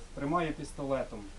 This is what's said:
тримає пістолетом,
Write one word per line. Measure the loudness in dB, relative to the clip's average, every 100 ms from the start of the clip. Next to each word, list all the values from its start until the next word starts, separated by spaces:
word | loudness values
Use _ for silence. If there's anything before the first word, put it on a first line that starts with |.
| -10 -2
тримає | 2 4 4
пістолетом, | 0 -4 -4 2 2 2 -4 -8